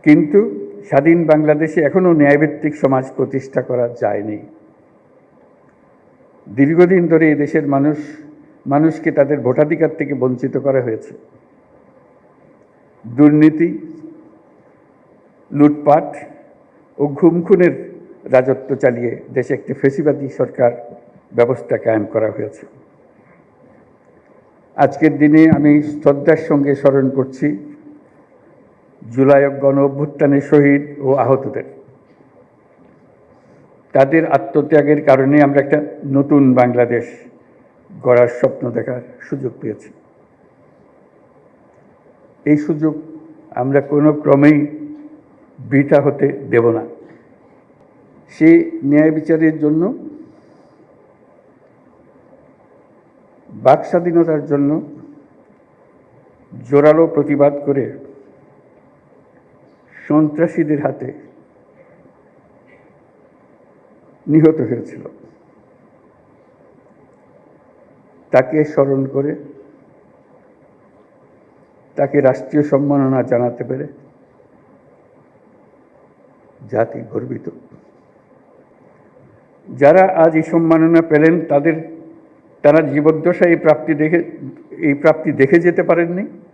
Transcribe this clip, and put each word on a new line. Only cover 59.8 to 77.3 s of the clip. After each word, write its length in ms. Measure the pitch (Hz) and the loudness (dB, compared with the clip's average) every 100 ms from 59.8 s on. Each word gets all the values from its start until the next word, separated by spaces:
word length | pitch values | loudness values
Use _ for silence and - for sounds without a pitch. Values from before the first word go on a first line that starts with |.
| _ - - | _ -20 -2
সন্ত্রাসীদের 720 | 151 151 151 165 170 151 147 | 0 0 -2 -4 -2 -2 -2
হাতে 300 | 147 - 127 - - _ _ _ _ _ _ _ _ _ _ _ _ _ _ _ _ _ _ _ _ _ _ _ _ _ _ _ _ _ - | -4 -8 -14 -16 -20 _ _ _ _ _ _ _ _ _ _ _ _ _ _ _ _ _ _ _ _ _ _ _ _ _ _ _ _ _ -2
নিহত 320 | 156 156 156 | 2 2 2
হয়েছিল। 400 | 120 123 - - - - - _ _ _ _ _ _ _ _ _ _ _ _ _ _ _ _ _ _ _ _ _ _ _ _ _ _ _ _ _ _ | -4 -6 -10 -18 -20 -20 -20 _ _ _ _ _ _ _ _ _ _ _ _ _ _ _ _ _ _ _ _ _ _ _ _ _ _ _ _ _ _
তাকে 340 | 127 135 156 | 0 0 -2
স্মরণ 420 | 147 - 139 135 135 | 0 0 0 -2 -4
করে, 300 | 135 143 156 - - - _ _ _ _ _ _ _ _ _ _ _ _ _ _ _ _ _ _ _ _ _ _ - | -6 -6 -8 -14 -20 -20 _ _ _ _ _ _ _ _ _ _ _ _ _ _ _ _ _ _ _ _ _ _ -6
তাকে 240 | 139 143 | -2 0
রাষ্ট্রীয় 420 | 131 127 - 151 | 0 -2 -4 -4
সম্মাননা 600 | 147 139 143 143 135 131 | -2 -2 0 0 0 -2
জানাতে 420 | 123 123 120 117 | -2 -2 -2 -6
পেরে 220 | 117 131 147 - _ _ _ _ _ _ _ _ _ _ _ _ _ _ _ _ _ _ _ _ _ _ _ _ _ _ 107 | -10 -10 -12 -18 _ _ _ _ _ _ _ _ _ _ _ _ _ _ _ _ _ _ _ _ _ _ _ _ _ _ -10
জাতি 300 | 110 113 - | -4 -4 -6
গর্বিত। 500 | - - - | -12 -12 -10